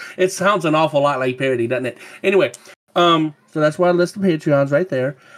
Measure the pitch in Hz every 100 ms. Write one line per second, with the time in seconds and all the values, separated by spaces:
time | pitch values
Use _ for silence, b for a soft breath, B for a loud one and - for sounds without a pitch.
0 | B B 185 - 185 208 160 156 160 143
1 | 143 135 131 127 135 127 117 127 127 117
2 | B B 190 196 139 - B - _ -
3 | 175 165 156 147 _ 156 151 151 175 175
4 | 175 - 196 160 160 143 139 143 185 135
5 | 127 143 B